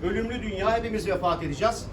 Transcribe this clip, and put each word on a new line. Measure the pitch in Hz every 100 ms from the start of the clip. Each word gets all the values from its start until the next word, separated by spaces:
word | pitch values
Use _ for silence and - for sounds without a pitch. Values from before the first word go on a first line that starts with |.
Ölümlü | 175 214 226 240
dünya, | 214 190 208 226
hepimiz | 226 214 185
vefat | 180 175 165
edeceğiz. | 160 143 214 - -